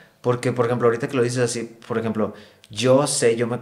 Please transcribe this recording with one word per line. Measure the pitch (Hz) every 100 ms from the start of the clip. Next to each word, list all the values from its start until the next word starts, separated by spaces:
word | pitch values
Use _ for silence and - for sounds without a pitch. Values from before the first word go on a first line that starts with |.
| - _
Porque, | 123 120 127
por | 120 117
ejemplo, | 123 120
ahorita | 117 147
que | 135
lo |
dices | 120 123
así, | 117 117 113 - -
por | 113
ejemplo, | 110 107 104 - - _ -
yo | 104 127 131 143
sé, | - 120 113
yo | 117
me, | 123